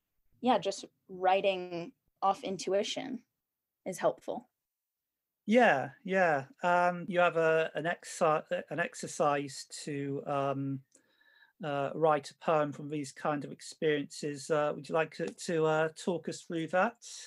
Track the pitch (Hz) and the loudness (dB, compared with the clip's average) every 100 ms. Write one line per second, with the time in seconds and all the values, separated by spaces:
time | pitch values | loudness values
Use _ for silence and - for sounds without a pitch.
0 | _ _ _ _ 240 220 196 - - _ | _ _ _ _ 2 2 0 -6 -10 _
1 | - 185 185 190 196 185 180 175 175 - | -16 0 2 4 2 0 -4 -8 -8 -14
2 | _ _ 196 196 - 190 - 196 208 - | _ _ 0 0 -4 -4 0 0 0 -4
3 | - - _ _ _ _ _ _ 202 175 | -6 -8 _ _ _ _ _ _ -10 -2
4 | 175 - - 180 - _ _ _ _ _ | 0 -2 -6 -8 -10 _ _ _ _ _
5 | _ _ _ _ - 233 220 139 135 - | _ _ _ _ 2 6 6 4 0 -8
6 | 185 190 175 143 135 - 180 175 180 175 | -2 2 4 2 -2 -2 2 4 4 0
7 | 170 175 175 160 160 160 160 160 160 - | -2 2 4 4 4 4 2 -2 -4 -6
8 | - - 165 156 - 180 - 156 170 - | -8 0 2 2 0 -6 -4 -4 -4 -6
9 | - - 151 143 143 - - - - 143 | -8 0 0 0 -2 -10 -14 -12 -8 -6
10 | 139 139 - 143 139 139 139 135 - _ | -4 -6 -4 -2 0 -2 -2 -6 -10 _
11 | _ _ _ _ _ - 151 143 139 - | _ _ _ _ _ -10 -4 -2 -2 2
12 | 156 151 - - - 156 147 139 147 151 | 4 4 -2 -6 2 2 2 -4 -6 -6
13 | 135 - 165 147 143 - - - 160 147 | -8 -6 -4 -4 -6 -12 -16 -2 2 2
14 | 143 - 151 143 - 156 147 160 147 165 | -2 -8 -8 -6 -2 0 0 -2 -2 -2
15 | 156 - 165 - - 165 156 156 160 - | -2 -4 -8 -6 -4 2 2 2 0 -2
16 | - 165 165 160 - 165 160 185 214 - | -4 -4 -6 -10 -8 -6 0 2 2 -2
17 | - - | -14 -16